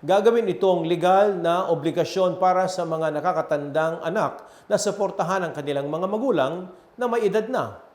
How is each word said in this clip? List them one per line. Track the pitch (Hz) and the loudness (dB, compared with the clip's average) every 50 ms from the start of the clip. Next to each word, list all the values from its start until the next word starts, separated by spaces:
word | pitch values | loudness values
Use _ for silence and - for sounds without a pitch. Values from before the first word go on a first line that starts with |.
| - | 0
gagawin | 147 185 202 208 226 233 233 220 185 | 2 2 4 6 4 4 4 2 0
itong | 180 180 202 190 180 175 165 | -2 2 4 4 4 2 2
legal | 160 175 165 160 180 185 190 202 208 | 0 0 2 4 4 6 6 6 4
na | 196 180 170 170 170 180 190 165 | 2 0 0 0 0 0 2 0
obligasyon | 170 151 139 170 156 175 160 - - 190 185 180 170 180 185 | 0 0 0 -2 0 0 -2 -2 0 0 0 0 0 2 2
para | 185 185 185 185 185 | 2 2 2 0 0
sa | - - 175 | -2 -4 -4
mga | 165 160 160 160 156 151 147 143 | -4 -2 -2 -2 -2 -2 -2 -2
nakakatandang | 180 175 160 156 - 156 147 143 143 135 156 156 165 165 175 - | -2 -2 -2 -2 -2 -2 -2 -2 -2 -2 0 0 0 -2 -4 -6
anak | 165 175 220 175 135 - - - - - - - _ | -4 -2 -2 -2 -2 -4 -8 -18 -20 -20 -20 -6 _
na | - | 0
suportahan | 185 - 208 190 202 208 185 190 - 185 160 190 196 180 160 | 0 0 0 -2 0 -2 -4 -2 -2 -2 -2 0 -2 -2 -4
ang | 135 | -6
kanilang | 147 143 143 143 139 139 143 | -6 -6 -4 -4 -4 -2 -4
mga | 151 160 185 190 | -4 -4 -2 -2
magulang | 202 220 247 277 220 156 131 135 160 180 185 185 - - - - _ - | -2 -2 0 0 2 2 2 0 0 -6 -10 -12 -16 -20 -20 -20 _ -6
na | 247 240 | -4 -2
may | 226 233 220 202 | -2 0 0 2
edad | 185 220 214 220 | 0 0 -2 0
na | 254 220 135 110 95 - - - _ | -4 -4 -4 -4 -8 -14 -20 -20 _